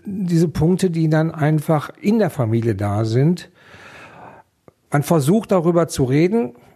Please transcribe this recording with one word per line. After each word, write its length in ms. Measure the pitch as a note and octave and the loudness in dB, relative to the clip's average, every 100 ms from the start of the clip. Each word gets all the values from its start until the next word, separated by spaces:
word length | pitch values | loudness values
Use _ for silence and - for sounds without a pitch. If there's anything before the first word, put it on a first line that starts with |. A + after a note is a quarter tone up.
| G#3 | -10
diese 420 | G3 F3 E3 E3 | -6 -2 0 0
Punkte, 440 | - D#3+ F#3 F#3+ | 0 0 2 0
die 180 | E3 D#3+ | 0 0
dann 220 | D#3 D#3+ | 0 0
einfach 580 | D#3+ D3 D#3 D3 D3+ - - | -2 0 0 0 -2 -4 -6
in 200 | - A3+ | 0 2
der 100 | F3 | 0
Familie 460 | - A2 A#2 A2+ G2 | 0 0 0 0 -2
da 300 | G2+ G#2 A2 | -2 -2 0
sind. 440 | A#2 D3 F3+ - _ - - - - - - - - _ _ - _ _ | 2 2 0 -6 _ -20 -20 -20 -20 -20 -20 -20 -20 _ _ -20 _ _
Man 120 | D3 | -2
versucht, 480 | - E3+ C3+ A3 - | 0 2 2 0 0
darüber 360 | F#3 E3 E3+ E3 | 0 2 0 0
zu 160 | - | -2
reden, 500 | B2 C#3+ F3+ A3+ A#3+ - - | 0 2 2 0 -4 -8 -20